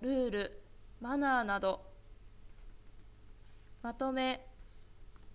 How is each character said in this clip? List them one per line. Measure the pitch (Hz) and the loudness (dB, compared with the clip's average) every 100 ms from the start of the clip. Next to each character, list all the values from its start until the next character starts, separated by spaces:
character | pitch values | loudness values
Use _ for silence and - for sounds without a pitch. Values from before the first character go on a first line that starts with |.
ル | 247 | 4
ー | 269 247 | 6 6
ル、 | 202 196 - - - - - | 4 0 -2 -14 -16 -16 -6
マ | 233 285 | 0 4
ナ | 285 254 | 6 6
ー | |
な | 214 202 | 6 4
ど。 | 190 - - - - - - - - - - - - - - - - - - - - - | 4 4 -2 -16 -16 -16 -16 -14 -14 -12 -12 -12 -14 -14 -14 -14 -16 -14 -14 -14 -14 -8
ま | 233 | -4
と | 233 262 | 0 2
め、 | 262 262 254 - - - - - - - - - | 4 4 2 -2 -14 -14 -14 -14 -14 -14 -12 -14